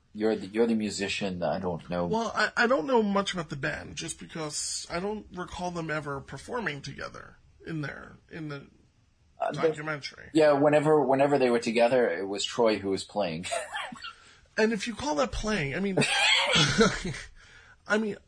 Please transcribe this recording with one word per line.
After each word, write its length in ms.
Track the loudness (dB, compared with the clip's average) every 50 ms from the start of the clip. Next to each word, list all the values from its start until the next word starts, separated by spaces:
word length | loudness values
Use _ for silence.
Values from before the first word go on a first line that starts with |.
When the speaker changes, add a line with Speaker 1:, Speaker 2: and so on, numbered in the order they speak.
| _ _ _
Speaker 1:
You're 220 | -2 0 0 0
the, 100 | 0 -4
you're 220 | -4 2 2 2 4
the 80 | 4
musician. 680 | 0 0 -2 -2 -4 -4 -4 -2 -2 -4 -4 -4 -2
I 160 | -2 -2 -2 -2
don't 320 | -2 -4 -4 -6 -6 -4
know. 160 | -2 -2 0
Speaker 2:
Well, 240 | 0 0 -2 -2 -2
I, 180 | 0 0 -2 0 2
I 100 | 0 2 4
don't 180 | 2 2 2
know 160 | 2 2 2
much 320 | 2 4 0 0 0 0 -4
about 160 | -6 -6 -6
the 60 | -8
band, 400 | -6 -4 -6 -6 -6 -10 -12 -10
just 240 | -10 -8 -10 -10 -12
because 640 | -14 -14 -10 -8 -8 -6 -6 -6 -6 -6 -8 -8 -8 -6
I 120 | -6 -6
don't 260 | -4 -6 -6 -8 -12 -12 -10
recall 380 | -10 -10 -8 -8 -6 -6 -6
them 180 | -4 -6 -4 -4
ever 300 | -4 -4 -4 -6 -8 -8
performing 600 | -8 -12 -14 -14 -10 -8 -6 -4 -4 -4 -6 -6
together 520 | -12 -12 -12 -10 -12 -12 -12 -16 -18 -20 -20 _ _ _ _ _ -12
in 140 | -8 -6 -6
there, 320 | -6 -8 -10 -12 -16 -18 -20 -20 _ _
in 180 | -14 -12 -10 -10
the 120 | -12 -12 -14 -18 _ _ _ _ _ _ _ _ _ _ _ _ _ _
Speaker 1:
Uh, 100 | -6 -6
the 120 | -2 0
Speaker 2:
documentary. 640 | 0 0 0 -2 -6 -6 -6 -8 -8 -14 -16 -16 -20 -2
Speaker 1:
Yeah, 200 | 4 6 6 6
whenever, 480 | 6 8 6 6 6 6 6 6 6 6 6
whenever 320 | 4 4 4 6 4 6
they 140 | 4 4 4
were 80 | 4 2
together, 500 | 0 0 4 4 4 6 6 4 4 2
it 200 | 0 -2 -4 -4
was 160 | -4 -4 -4
Troy 340 | -4 0 2 4 4 4 2
who 120 | 0 -2
was 120 | -2 -2
playing. 440 | -4 -6 -4 -2 -2 -2 -4 -6 -6 -6 -6 -6 -6 -6 -8 -8 -8 -10 -12
<laughs> 600 | -14 -14 -16 -16 -18 -20 -20 -20 -20 _ _ _
Speaker 2:
And 160 | 0 2 2
if 140 | 2 -2 -4
you 80 | -6 -8
call 220 | -6 -4 -2 0
that 160 | 0 0 0
playing, 420 | -2 -4 -2 -2 0 0 -2 -2 -2
I 60 | -2
mean, 180 | -2 0 2 2
<laughs> 1900 | 2 2 2 2 4 4 4 4 2 2 4 4 4 4 4 4 4 4 4 -2 -8 -8 -8 -10 -12 -16 -18 -20 -20 -20 -20 -20 -20 -20 -20 _ _ -2
I 100 | 0 0
mean 180 | 0 -2 -6 -8 _